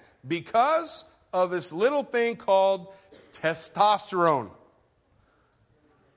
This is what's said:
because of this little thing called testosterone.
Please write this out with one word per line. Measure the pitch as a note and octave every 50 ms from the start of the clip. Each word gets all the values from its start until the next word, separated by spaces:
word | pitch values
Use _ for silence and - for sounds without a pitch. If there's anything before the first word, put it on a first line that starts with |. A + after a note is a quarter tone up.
| - _ _ _ -
because | B2+ E3 E3+ - - - A3+ B3 C#4+ D#4+ D#4+ E4 D#4 - - - _ _ _ _ -
of | - F#3 F3+ F3
this | F3+ F3 - -
little | D#3 E3 G#3+ C4 D4 C#4+ B3
thing | - - A#3+ A#3 A#3 A#3
called | A#3 - - G3 F#3+ F#3+ G3 G3 F#3 F3 - - - _ _ - - - - -
testosterone. | - - D#3+ E3 D#3+ - - - E3+ G3+ G#3 G#3 G3 - - F#3+ F3+ E3+ E3 D3+ C3 A2 F#2 - - _ _ _ _ _ _ _ _ _ _ _ _ _ _ _ _ _ _ _ _ _ _ _ _ _ _ _ _ _ _ _